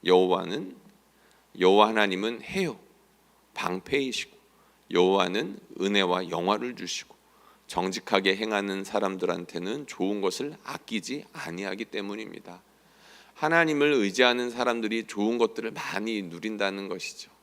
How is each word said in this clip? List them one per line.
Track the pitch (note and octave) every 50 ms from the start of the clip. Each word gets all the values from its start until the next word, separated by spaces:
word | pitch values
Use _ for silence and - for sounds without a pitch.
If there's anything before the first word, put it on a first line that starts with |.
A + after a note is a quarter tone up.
| -
여호와는, | E2+ F2+ F2+ F#2 F#2 F2+ F#2 F2+ E2+ F#2 C3+ F#3+ F#3 - - _ - _ _ _ _ _ _ _ _ _ _ _ _ _ -
여호와 | F2+ F2+ F#2+ G#2 G#2+ G#2+
하나님은 | A2 A2 G#2 G2 F#2+ F#2 G2+ A2+ A#2+ A2+ -
해요. | - - F#3+ F#3+ E3 A#2 F#2 - _ _ _ _ _ _ _ _ _ _ _ _ _ _
방패이시고 | - - F2+ F2+ F#2+ - - - C#3+ C#3 C3 A2 - - - - _ _ _ _ _ _ _ _ _ _ _ -
여호와는 | F2 F2+ F#2 F#2+ G2 F#2+ F2+ F2+ G#2 D3 F3 G3+ - - _ - -
은혜와 | F2+ G2 G2+ G2+ F#2+ F2+ F2+ F2+ F#2 F2
영화를 | E2 E2 F2 F#2 G#2 G#2+ A2+ B2 B2
주시고 | - - F2 - - - _ - _ _ _ _ _ _ - _ _ _
정직하게 | _ - F2+ F2+ F#2+ F#2 A2 - - - G2 G2 F#2+ F#2
행하는 | G2 A2 A2 A2 G2+ G2 G2+ F#2+ G2 F#2+
사람들한테는 | - - G#2 G2+ F#2+ F#2+ F#2 F2 F2+ F2 F2 F2 - - E2+ F2 F#2+ A2+ C#3+ D3
좋은 | - - - F#2 F#2+ G#2 G#2
것을 | G2 F#2+ F2+ - C3 D3 D#3 - _
아끼지 | - C3+ - - - A2+ A2 F2 - B2 D3 - - _
아니하기 | F3 - D#2+ E2+ F2 G2 G2 F#2+ G2+ A2+
때문입니다. | - - G#2 G2+ G2 G2+ A2 A2 - - - - - F2 F#2 _ _ _ _ _ _ _ _ _ - - - - _ _
하나님을 | - - D3+ E3 E3+ E3+ D#3+ D3+ C#3+ C#3+ D3 D3
의지하는 | C3 G#2 G2+ F2+ G2+ B2+ B2 A#2+ B2 B2 B2
사람들이 | A#2 A#2+ B2 B2 A#2 A#2 A2+ G#2+ A2 A2+ A2
좋은 | - - G2+ G#2 A2 A#2+ A#2+
것들을 | A#2 G#2+ A2 - A2+ A2+ G#2
많이 | F#2+ - - - G2 G#2 A2+ A2+ G#2 F#2+
누린다는 | F2 E2 F2 E2+ A2 G#2+ G#2 G2+ G2 G2 G2 G2 F#2+
것이죠. | F#2+ F#2 - - - - - - _ _